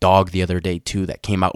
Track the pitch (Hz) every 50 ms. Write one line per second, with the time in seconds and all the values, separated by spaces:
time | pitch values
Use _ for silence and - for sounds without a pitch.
0 | - 92 95 95 92 87 87 92 92 87 90 87 - 95 87 85 - - - 101
1 | 95 85 - - - 107 101 95 92 90 -